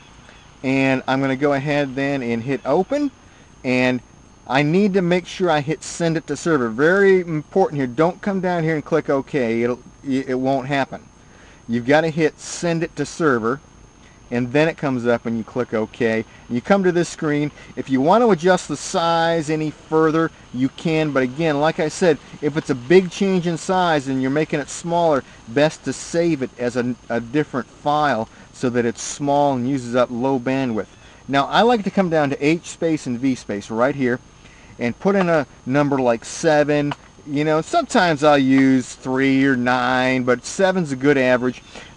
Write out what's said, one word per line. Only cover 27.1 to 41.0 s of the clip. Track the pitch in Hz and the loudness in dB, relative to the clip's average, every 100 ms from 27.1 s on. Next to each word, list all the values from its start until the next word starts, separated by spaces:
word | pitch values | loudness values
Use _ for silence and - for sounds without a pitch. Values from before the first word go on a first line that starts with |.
| 117 | -6
different | 117 143 151 135 - | -2 -2 -2 -4 -8
file | - 147 147 151 117 113 - - | -6 -2 0 2 0 -4 -10 -20
so | - 127 | -4 -2
that | 120 117 | 0 0
it's | 110 | -2
small | - - 143 143 143 131 | -10 -6 -2 2 2 0
and | 120 | -2
uses | 139 120 123 | -4 -2 -2
up | 120 | 0
low | 120 131 135 | -2 -2 -2
bandwidth. | 123 135 131 110 92 - - - - | -2 -2 -2 -4 -6 -14 -20 -20 -2
Now | 139 131 | 0 2
I | 151 | 4
like | 226 247 196 | 4 2 0
to | |
come | - 185 | 0 2
down | 160 143 | 2 0
to | 135 143 | 0 0
H | 165 - | 0 -4
space | - 165 156 135 | -4 -2 -2 -2
and | 120 | -2
V | 135 | -2
space | 127 - 101 - | -2 -4 -8 -6
right | 110 127 143 | 0 0 2
here | 127 123 - - - - - - | 0 -2 -6 -20 -20 -20 -20 -6
and | 120 113 | -6 -2
put | 190 202 | 0 2
in | 175 | 2
a | 165 131 - - | 0 -2 -8 -2
number | 139 143 139 | 0 2 2
like | 123 117 - | 2 0 -4
seven. | - 170 151 143 147 143 143 - - - | -2 2 2 2 0 -2 -6 -14 -20 -8
You | 143 151 | -4 0
know, | 156 | 0
sometimes | 160 339 294 247 180 147 151 | 0 -2 0 2 2 4 4
I'll | 147 | 4
use | 131 135 135 131 123 | 4 4 4 4 0
three | - 131 131 135 135 135 | -10 -6 -2 2 2 2
or | 131 | 2
nine, | 123 127 123 127 127 127 | 0 0 0 0 2 0
but | 123 123 - | 0 -2 -2
seven's | - 190 190 160 | 0 0 2 -2
a | |
good | 131 | 0